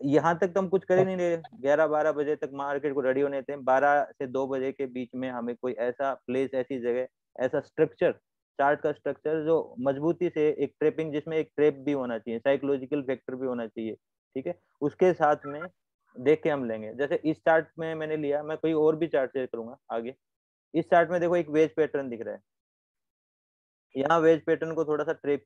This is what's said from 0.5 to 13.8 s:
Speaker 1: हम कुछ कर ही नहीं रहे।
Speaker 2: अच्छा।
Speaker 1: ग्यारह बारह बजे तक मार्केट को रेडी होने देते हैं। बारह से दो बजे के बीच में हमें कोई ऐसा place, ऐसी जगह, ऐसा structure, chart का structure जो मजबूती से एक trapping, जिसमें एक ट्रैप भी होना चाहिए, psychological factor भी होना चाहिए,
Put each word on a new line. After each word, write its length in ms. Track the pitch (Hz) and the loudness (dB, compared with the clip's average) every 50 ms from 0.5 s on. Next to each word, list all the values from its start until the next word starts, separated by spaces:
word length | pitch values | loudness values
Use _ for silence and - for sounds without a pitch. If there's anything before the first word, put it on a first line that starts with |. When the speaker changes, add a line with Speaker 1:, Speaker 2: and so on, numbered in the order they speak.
| 170 196 | 0 0
Speaker 1:
हम 80 | 190 180 | 0 2
कुछ 160 | 175 190 - | 0 -2 0
कर 140 | - 185 185 | 2 4 4
ही 60 | 190 | 4
नहीं 120 | 190 190 | 2 0
रहे। 200 | 180 175 175 170 | 0 0 0 -2
Speaker 2:
अच्छा। 220 | 165 165 - - - | -2 -4 -10 -14 -4
Speaker 1:
ग्यारह 280 | 123 135 147 147 160 | 0 2 4 4 4
बारह 260 | 151 151 151 151 156 147 | 2 2 2 0 0 0
बजे 240 | 143 147 143 151 | 0 -2 -2 -2
तक 140 | 143 - 139 135 | -4 -4 -8 -8
मार्केट 420 | 139 139 143 143 143 135 151 139 | -8 -6 -4 -4 -4 -4 -2 -2
को 60 | 143 | 0
रेडी 200 | 127 131 131 135 | 0 0 2 2
होने 160 | 143 139 139 | 0 0 -2
देते 160 | 139 127 - 143 | -4 -6 -8 -10
हैं। 120 | 143 131 | -6 0
बारह 400 | 127 131 135 139 143 143 147 135 | 2 2 4 4 4 4 2 2
से 220 | - - - 143 | -2 -4 -8 -8
दो 200 | 131 123 135 135 | -4 -4 -4 -2
बजे 260 | 131 135 131 131 135 135 | -2 -2 -4 -4 -4 -4
के 140 | - 139 | -4 -6
बीच 220 | 131 123 127 127 117 - | -6 -6 -8 -10 -8 -8
में 160 | 127 127 131 | -8 -8 -6
हमें 260 | 127 123 117 120 120 | -6 -6 -6 -6 -6
कोई 160 | - - 127 120 | -4 -6 -6 -4
ऐसा 420 | - 117 123 120 - 139 135 131 | -2 -4 -4 -2 -2 -2 -4 -4
place, 400 | - _ - 123 131 135 127 131 | -4 _ -4 -2 -2 -2 -2 -2
ऐसी 260 | 131 123 - 139 127 | -4 -4 -4 -6 -4
जगह, 280 | 117 120 117 127 127 - _ _ _ _ _ - | -2 -2 -2 -2 -2 -6 _ _ _ _ _ -4
ऐसा 200 | 127 131 - 147 | -4 -2 -2 -4
structure, 520 | 135 - _ - 156 151 - - 180 160 113 - _ _ _ _ _ _ _ - | -4 -6 _ 0 0 0 0 0 0 0 0 -2 _ _ _ _ _ _ _ 0
chart 220 | 139 143 147 147 | 2 2 2 2
का 120 | - 151 143 | 0 -2 -4
structure 520 | - _ 143 139 - _ 151 156 160 151 | -4 _ -8 -8 -6 _ -4 -2 -2 2
जो 300 | 156 165 151 - - - - | 2 2 2 0 -2 -8 -4
मजबूती 480 | 123 139 139 135 147 165 175 - 180 170 | -2 -2 0 0 0 0 0 0 -2 -2
से 280 | 165 160 151 151 143 - | 0 2 2 2 2 2
एक 160 | 143 135 - _ | -2 -4 -2 _
trapping, 320 | 147 156 151 - 160 160 143 | 0 0 2 0 -2 -4 -4
जिसमें 240 | 151 147 160 160 | -4 -4 -2 -2
एक 140 | 160 151 - _ | -2 -2 -2 _
ट्रैप 180 | - 147 151 143 | 2 4 4 4
भी 180 | 139 131 143 143 | 2 -2 -2 -2
होना 260 | 139 127 123 117 113 | -2 -2 -4 -6 -6
चाहिए, 220 | - 120 113 117 | -6 -6 -6 0
psychological 600 | - 139 139 139 135 139 143 131 131 127 147 147 135 | 2 2 2 2 2 0 0 -2 -2 -2 -4 -4 -2
factor 320 | 127 135 120 - - 131 | -2 -4 -6 -6 -8 -8
भी 120 | 127 131 | -6 -4
होना 200 | 131 123 120 117 | -4 -4 -4 -6
चाहिए, 280 | 110 - 117 | -6 -6 -6